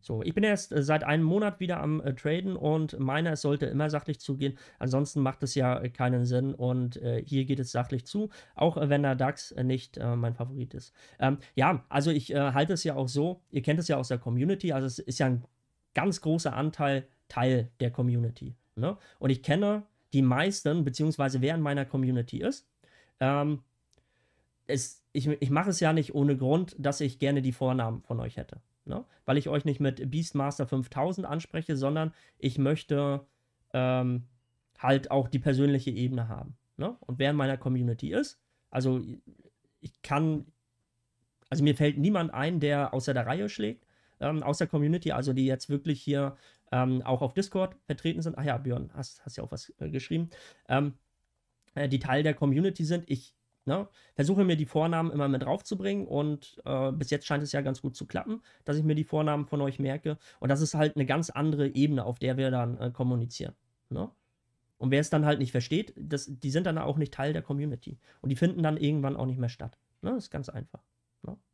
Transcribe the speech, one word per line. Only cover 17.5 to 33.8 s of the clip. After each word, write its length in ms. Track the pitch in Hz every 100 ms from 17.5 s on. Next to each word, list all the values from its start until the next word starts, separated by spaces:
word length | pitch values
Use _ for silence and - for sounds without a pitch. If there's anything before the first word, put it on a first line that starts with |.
| 131 117 _
der 120 | 120
Community, 640 | 123 123 120 117 120 131 120 _ -
ne? 220 | 135 196 - _
Und 120 | 135
ich 120 | 131
kenne 420 | - 156 202 208 208 _ _
die 100 | 135
meisten, 640 | 131 123 180 196 151 151
beziehungsweise 560 | 143 123 151 151 139 131
wer 160 | 135 165
in 60 |
meiner 240 | 151 143 135
Community 560 | 135 127 127 120 -
ist, 260 | 226 277 _ _ _ _ _ _
ähm, 420 | 131 143 147 147 - _ _ _ _ _ _ _ _ _ _
es, 380 | 139 120 - _
ich, 140 | 147 135
ich 220 | 147 135
mache 200 | 143 190
es 100 | 170
ja 140 | 165
nicht 200 | 160 147
ohne 220 | - 139 139
Grund, 400 | 131 156 180 -
dass 220 | 139 139
ich 200 | 147 123
gerne 220 | 139 143
die 120 | 131
Vornamen 480 | 123 131 127 113 113
von 180 | - 117
euch 160 | 117 -
hätte, 240 | - - _ _
ne? 220 | - - 254 _
Weil 140 | - 139
ich 100 | 143
euch 160 | 147
nicht 160 | 151 135
mit 320 | 143 127 131
Beastmaster 560 | 147 165 143 139 143 131
fünftausend 580 | 131 123 - 151 185 185
anspreche, 520 | 151 165 160 165 143
sondern 360 | 135 156 160 - _ _
ich 200 | 135 123
möchte, 680 | 135 156 - 143 143 139 139 _ _ _ _
ähm, 560 | 127